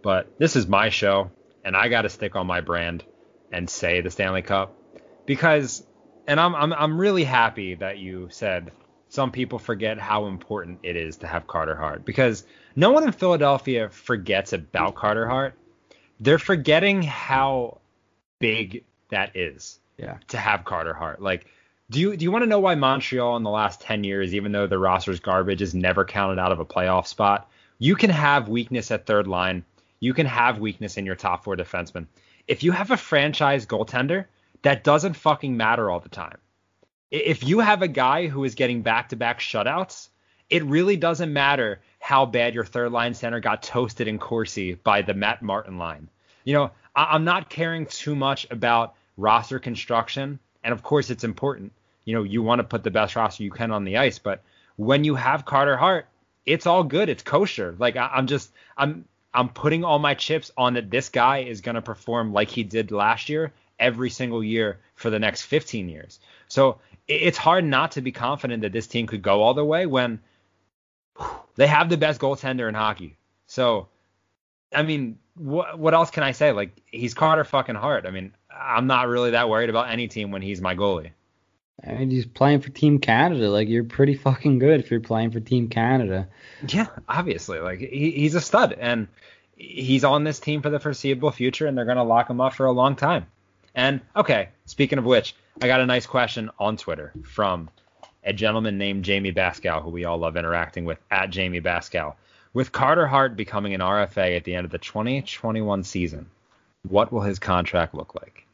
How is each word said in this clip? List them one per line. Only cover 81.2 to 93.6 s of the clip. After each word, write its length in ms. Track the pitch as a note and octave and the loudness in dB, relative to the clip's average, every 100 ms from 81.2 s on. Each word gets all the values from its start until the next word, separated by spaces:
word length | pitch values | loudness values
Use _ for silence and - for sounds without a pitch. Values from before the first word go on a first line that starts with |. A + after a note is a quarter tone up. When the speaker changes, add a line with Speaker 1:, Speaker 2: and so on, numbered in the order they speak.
| _ _ _ _ _ - - | _ _ _ _ _ -18 -10
Speaker 2:
I 80 | |
mean, 160 | A#2+ C3 | -4 0
he's 160 | C3 A#2+ | 0 -2
playing 360 | - C#3 C#3+ | 2 6 6
for 80 | C3+ | 2
Team 280 | - D3+ C#3+ | 2 4 4
Canada. 540 | - A#2 E3 D#3 G#2+ | 4 4 4 2 2
Like, 160 | G2+ G#2+ | 2 2
you're 160 | A#2 | 0
pretty 320 | A#2 - C#3 C#3 | 0 2 4 4
fucking 420 | C#3 C3 D3+ B2+ | 0 2 2 4
good 220 | C3+ D#3 | 6 4
if 100 | - | 2
you're 100 | A#2+ | -4
playing 300 | A#2 A2+ A2+ | 0 0 0
for 100 | A2+ | -4
Team 300 | A2 B2+ A2+ | 0 0 0
Canada. 580 | A#2 A#2 C3 G#2+ F#2 F#2+ - - - C#3+ | 0 2 2 2 -2 -6 -12 -20 -14 -4
Speaker 1:
Yeah, 200 | F#3 A3 - - | -2 -2 -8 -6
obviously. 520 | D#3+ F3+ E2+ - E2 | -4 -2 -6 -6 -8
Like, 180 | F2 F#2 | -6 -8
he, 320 | B2+ C3+ D#3 | -8 -2 -2
he's 240 | C#3+ D3+ | 2 0
a 80 | E3 | 0
stud, 320 | - G#3+ B3+ | 2 4 2
and 340 | - A#2+ A#2+ G#2 _ - _ _ _ | 0 -2 -2 -4 _ -20 _ _ _
he's 480 | - - B2+ C3+ | -16 -8 0 2
on 200 | C#3 C#3+ | 4 2
this 160 | D3+ D3 | 0 -4
team 240 | - D3+ | -4 -4
for 80 | D3 | -2
the 80 | D3 | -4
foreseeable 500 | D3+ C3+ C#3 C3 C#3+ | -4 -4 -2 0 -2
future, 380 | - B2 - D3 | 0 -2 0 -2
and 100 | C3 | -2
they're 80 | A#2 | 0
gonna 180 | B2 | 0
lock 280 | A#2 A2+ A#2 | 4 4 4
him 100 | B2 | 0
up 120 | C3 | 0
for 120 | - C3+ | 2 2
a 60 | |
long 240 | B2 C3 C3+ | 4 2 2
time. 320 | D3 E3 E2 _ _ _ | 0 0 -4 _ _ _